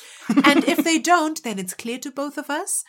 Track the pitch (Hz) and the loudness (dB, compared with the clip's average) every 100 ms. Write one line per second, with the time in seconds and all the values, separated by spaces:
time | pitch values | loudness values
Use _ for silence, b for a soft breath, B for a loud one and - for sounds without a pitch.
0 | B B B 254 269 302 - 311 330 320 | B B B 4 6 4 4 2 2 0
1 | 320 349 311 311 240 196 185 - 226 254 | 4 2 2 -4 -8 -8 -8 -8 -8 -8
2 | 285 277 285 285 285 294 403 - | -8 -8 -8 -8 -6 -6 -4 -6